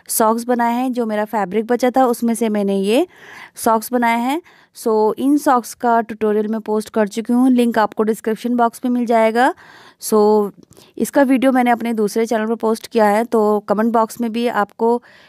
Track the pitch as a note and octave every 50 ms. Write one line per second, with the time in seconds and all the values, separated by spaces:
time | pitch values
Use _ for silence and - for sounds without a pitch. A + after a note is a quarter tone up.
0 | - - - - A3+ A3 A3+ A#3 A#3 A#3+ B3 A#3+ A#3 A#3 A#3 A#3+ B3+ C4 B3 B3
1 | A#3 A3 G#3+ G#3 G#3+ G#3+ - G#3+ G3 F3+ G3 G#3+ A3 A3+ B3 A#3 - B3+ A3+ C4
2 | C4 A#3+ A#3+ - A#3+ A#3 A#3 - A#3 A3 G#3 G#3 G3+ G3 G3 G3 F#3+ G3+ A3 C4+
3 | F4+ - _ - - - - - - - _ - - A#3 A3+ A3+ A3 - B3+ B3
4 | A#3+ A#3 A#3 A#3 A#3+ B3+ C#4+ E4+ - _ _ _ _ _ _ - - A#3 A3 G#3+
5 | G#3+ G#3+ - - B3 C#4 D4 C#4+ C#4+ D4+ C4 B3 A3+ - - - - A#3+ A#3 A3+
6 | A3+ A3+ A3 G#3+ A3 G#3 G#3 G#3+ G#3+ G#3 A3 A3 G#3+ G#3+ G#3+ G#3+ G#3+ - - A3+
7 | G#3+ G3 - A#3 G#3+ - A#3+ A#3+ B3+ C4 B3+ A#3+ A#3+ A#3 A3+ A3+ G#3+ G3+ - -
8 | A3 G#3 A3 - - A3 A3 - - A#3+ B3 A#3+ A#3 A#3 - - - B3 B3 B3
9 | A#3+ A3 A#3+ A3+ A3+ A3 A3 A#3 B3+ D#4 - - - - - - - - - _
10 | - - A3 G#3+ G#3 G#3+ G#3+ G#3+ G3+ G3 - - - _ - - - _ _ -
11 | A3+ - - D4 C#4+ B3 C#4 B3 B3 C4+ B3+ B3+ B3 A#3+ A#3+ A3+ A#3+ A#3+ A#3 G#3+
12 | G#3+ G3+ - A3+ A3+ A3 A#3+ G#3+ G#3+ A3 A#3 A3 - A3 A3+ - - - - A#3
13 | G#3+ G#3 G3+ G#3+ A#3+ A#3+ - A3+ G#3+ G#3 G#3+ G#3 G#3 - G3+ G3+ A3 A#3 A3 A#3
14 | A3 A3 - - A#3+ A3+ G#3+ A#3 A#3 A#3+ - G#3 G3+ - _ - A3+ A3+ A#3+ A#3+
15 | - - - - -